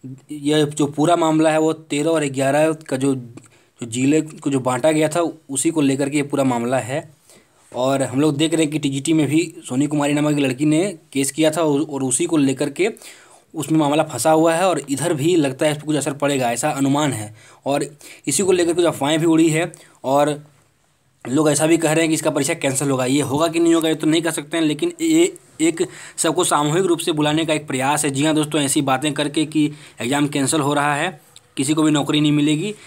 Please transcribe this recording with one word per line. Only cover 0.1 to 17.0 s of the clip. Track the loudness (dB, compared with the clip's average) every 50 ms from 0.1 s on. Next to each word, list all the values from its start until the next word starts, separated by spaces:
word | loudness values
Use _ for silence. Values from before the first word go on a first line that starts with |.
| -16 -16 -16 -16
यह | -12 -6 -2 0 2 2 2
जो | 0 0 -2 -2
पूरा | -2 0 0 2 2 4
मामला | 4 2 2 4 4 4 4
है | 4 2
वो | 2 0 0
तेरह | -4 -6 -6 -4 -2 0 0
और | 0 0 0
ग्यारह | -2 -2 -2 0 2 2 2 2 2 0 -4
का | -6 -6 -4
जो, | -2 0 0 0 -2 -6 -12 -18 -20 -20 -20 _ _ _ _ _ -14
जो | -12
जिले | -8 -4 0 2 2 2 2
को | 0 -2 -8 -8 -4 -2
जो | -2 -2
बांटा | 0 -2 0 2 2 2
गया | 2 2 2 0
था | 0 0 -2 -2 -4 -10 _ -8
उसी | -6 -4 -2 0
को | 0 2
लेकर | 2 2 2 0 -2 -2
के | -2
ये | -2 -2
पूरा | -2 0 0 0
मामला | 0 0 -2 -2 -2 -2 -2
है। | -2 -4 -6 -8 -8 -10 -16 _ _ -20 -20 -20 _ _ _ _ _ -10
और | -6 -2 0 0 0 0 -2
हम | -2 0 0
लोग | 2 2 2
देख | 0 0 0 0
रहे | 0 0
हैं | 0
कि | -2 -4
टीजीटी | -4 -4 -4 -4 -2 0 2
में | 2 2
भी | 2 0 0 0 -2 -6 -16
सोनी | -12 -6 -2 -2 -2
कुमारी | 0 0 0 0 0 0
नामक | 0 0 0
एक | 0 0
लड़की | 0 -2 -2 -2 0
ने | 0 2 2 0 -2 -4 -10 _ _ -4
केस | -2 -2 -2
किया | 0 0 0 0
था | 2 0
और, | 0 0 0 0
और | -2 -2 -4 -4 -4
उसी | -2 -2 -2 -2
को | 0 2
लेकर | 2 2 2 0 0 -4 -4
के | -2 -2 -2 -2 -4 -6 -16 -20 -20 -20 -20 -20 -20 -20 _ _ -10
उसमें | -8 -4 0 2 2
मामला | 2 2 2 0 0
फंसा | -2 -2 0 2 4
हुआ | 4 4 4 4 2
है। | 2 2
और | 0 0 -2
इधर | -4 -4 -4 -2 -2 -2 -2
भी | 0 0 2 2
लगता | 2 2 0 0 0 0
है | 0
इस | -2
पर | -2 -4
कुछ | -4 -2
असर | -2 -2 -4 -4
पड़ेगा, | -2 -2 0 0 0 0 -2
ऐसा | -2 -2 -2 -2
अनुमान | -2 0 0 0 2 2